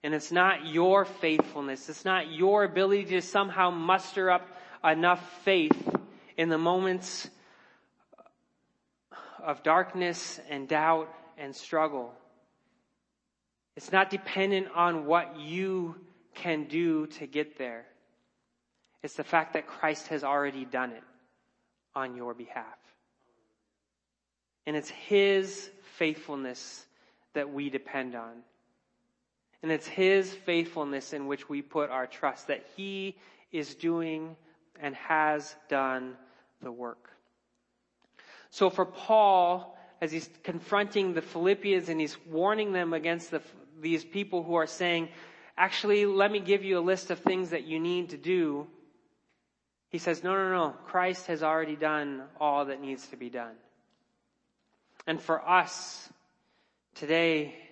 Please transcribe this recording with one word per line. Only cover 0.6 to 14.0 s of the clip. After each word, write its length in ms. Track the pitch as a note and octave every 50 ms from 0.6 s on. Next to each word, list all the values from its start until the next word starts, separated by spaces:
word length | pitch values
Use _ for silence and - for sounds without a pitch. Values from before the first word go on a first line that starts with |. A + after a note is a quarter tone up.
| D3+
your 380 | E3 D#3 E3 F3 F#3 F#3+ G3+ F#3+
faithfulness. 840 | F#3+ - - - D#3+ D#3 D#3 D3 - - D3 C#3 C#3 C3+ C3 - -
It's 160 | D3+ - -
not 280 | F#3+ F#3 F#3 D#3 D#3
your 320 | D#3+ D#3 F3+ F#3+ G3+ G#3 G3+
ability 400 | F#3+ D#3+ F#3 F#3+ G3 G3+ G3+ G3
to 180 | E3+ F#3 F3+
somehow 480 | F3+ - - G3+ G3 G3 F3+ F#3+ F#3 F3+
muster 600 | F3 E3+ E3 E3+ F#3 F#3+ - - - G3+ F#3 F#3
up 160 | F3+ F3+ F3+ - - - - - - - -
enough 400 | D#3+ D#3+ D#3+ E3+ F3 F3+ F3 F3 - - - -
faith 520 | G3+ F#3+ F3+ D#3 D3+ D#3 - - - - - - - - - - - -
in 120 | - E3 E3
the 100 | D#3+ D#3
moments 720 | E3 E3+ F3+ F#3 F#3+ F#3+ F#3 F#3 F#3 - - - - - _ _ _ _ _ _ _ _ _ _ _ _ _ _ _ _ - _ - - _ _ _ _ _ _ _ _ _ _ _ _ _ _ _ _ - - - - - - -
of 180 | D3 D3+ D#3
darkness 760 | - D#3 D#3+ F3+ F3+ F#3 - F#3 F3+ F3 E3+ E3+ - - - - - C#3+
and 160 | D3 C#3 C3+
doubt 420 | C3+ D#3+ D3+ D#3 D#3+ E3 D#3+ D#3 D#3 - - - - - -
and 160 | D3 C#3 C3+
struggle. 580 | - - - E3 D#3+ D#3 D3+ C#3+ C3 A#2+ A#2+ A#2+ - _ _ _ _ _ _ _ _ _ _ _ _ _ _ _ _ _ _ _ _ _ _ _ _ _ _ _ _ _ _ _
It's 160 | D3 - -
not 180 | F#3+ F#3+